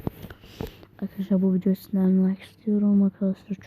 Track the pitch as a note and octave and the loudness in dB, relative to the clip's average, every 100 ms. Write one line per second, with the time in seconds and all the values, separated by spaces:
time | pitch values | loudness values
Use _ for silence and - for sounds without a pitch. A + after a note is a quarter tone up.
0 | - - - - - - - - - - | -12 -12 -14 -20 -20 -12 -12 -14 -20 -12
1 | G3 - F#3+ F#3+ F#3+ F#3 F#3+ F#3 - G3 | -10 -8 -2 0 2 0 0 -2 -4 0
2 | F#3+ F#3+ F#3+ F#3+ - - - G#3 G#3 G3+ | 2 4 2 -2 -8 -12 -4 0 2 4
3 | G3 - G3 F#3+ - G3 | 2 0 -4 -4 -8 -12